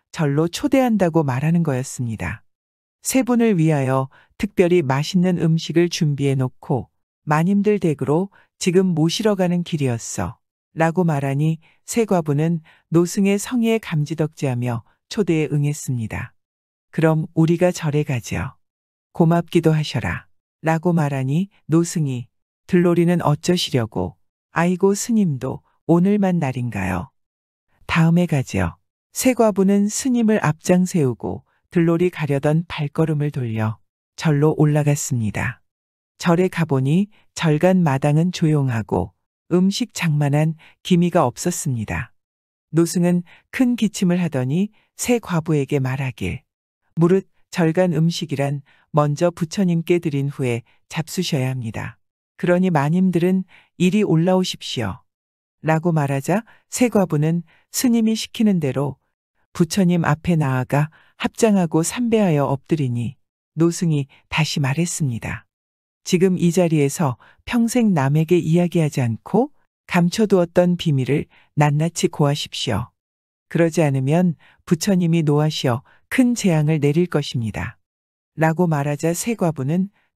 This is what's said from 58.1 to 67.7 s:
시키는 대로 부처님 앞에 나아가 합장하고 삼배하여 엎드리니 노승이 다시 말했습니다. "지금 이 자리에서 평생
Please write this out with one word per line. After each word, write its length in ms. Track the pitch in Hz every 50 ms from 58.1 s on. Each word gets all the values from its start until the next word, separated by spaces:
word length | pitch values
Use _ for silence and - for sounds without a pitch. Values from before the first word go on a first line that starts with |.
| 220
시키는 420 | 220 - - - - 233 214 196 175
대로 360 | 151 131 123 131 143 139 135 - _ _ _ _ _ _ _ _ _ _ -
부처님 520 | - 175 160 - 208 185 175 175 175 160
앞에 300 | - 151 160 - 180 175
나아가 540 | 156 151 131 131 127 123 - - 143 151 156 _ _ _ _ _
합장하고 640 | - - 247 - - 233 220 202 196 175 156 160 156 170
삼배하여 600 | - - 247 240 226 226 220 208 180 151 143 139
엎드리니 720 | 131 139 135 _ - 170 156 139 123 120 120 117 - - - _ _ _ _ _ _ -
노승이 540 | 156 165 170 170 - 180 165 156 143 139 - _ _ _ -
다시 300 | - 160 156 - - 165
말했습니다. 880 | 139 127 139 160 175 175 - - 160 131 117 107 - - - - - _ _ _ _ _ _ _ _ _ _ _ -
"지금 340 | - 190 170 185 190 185
이 140 | - 170 170
자리에서 640 | 165 190 175 165 160 151 143 139 - - 175 131 123 - _ - _ _ _
평생 500 | - 247 240 233 233